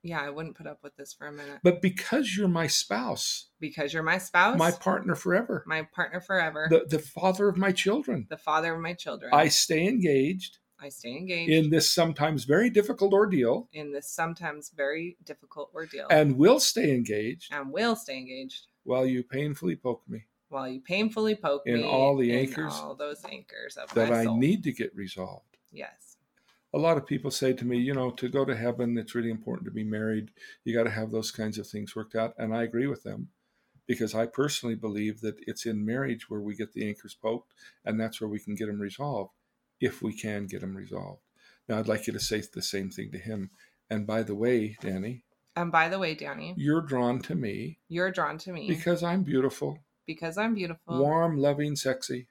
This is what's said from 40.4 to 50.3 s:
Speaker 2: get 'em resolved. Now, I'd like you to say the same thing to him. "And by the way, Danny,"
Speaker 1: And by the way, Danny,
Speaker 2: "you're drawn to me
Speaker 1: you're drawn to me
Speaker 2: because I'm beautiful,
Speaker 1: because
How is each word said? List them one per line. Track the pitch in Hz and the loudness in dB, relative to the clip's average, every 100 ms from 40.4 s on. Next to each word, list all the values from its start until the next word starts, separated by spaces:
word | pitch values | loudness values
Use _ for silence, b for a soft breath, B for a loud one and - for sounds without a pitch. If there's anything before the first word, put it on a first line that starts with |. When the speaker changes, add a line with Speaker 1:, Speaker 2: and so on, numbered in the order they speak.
| 98 | -6
Speaker 2:
get | 98 | -8
'em | 95 95 | -8 -10
resolved. | 98 95 95 92 _ b b b - | -10 -10 -10 -16 _ b b b -6
Now, | 110 | -2
I'd | 110 | 0
like | 110 - | -2 -2
you | |
to | 104 | -4
say | - 107 | -2 -4
the | - - | -4 -8
same | - 98 98 | -6 -4 -6
thing | - 107 | -8 -10
to | 95 | -10
him. | 113 107 95 b b b _ | -8 -6 -8 b b b _
"And | 110 104 | -6 -2
by | 110 | -2
the | 104 | -2
way, | 101 120 120 107 107 | 0 2 2 0 -4
Danny," | 104 95 104 127 _ _ _ | -6 -4 -6 -10 _ _ _
Speaker 1:
And | - 170 | -6 2
by | 165 165 | 2 2
the | 190 | 0
way, | 170 | -2
Danny, | 156 143 147 160 185 | -4 -8 -10 -10 -2
Speaker 2:
"you're | 143 160 | 2 2
drawn | 151 131 120 123 | 2 0 2 0
to | - | -2
me | 170 113 95 131 160 _ | -4 -4 -6 -8 -12 _
Speaker 1:
you're | 170 185 | -2 -2
drawn | 185 147 156 | 0 -2 -4
to | 185 | -10
me | 170 208 | -8 -4
Speaker 2:
because | 165 175 170 | -2 2 2
I'm | 170 185 | 2 0
beautiful, | 143 135 135 - 143 147 _ _ | 2 2 2 0 -6 -6 _ _
Speaker 1:
because | - 156 165 | -12 -8 -6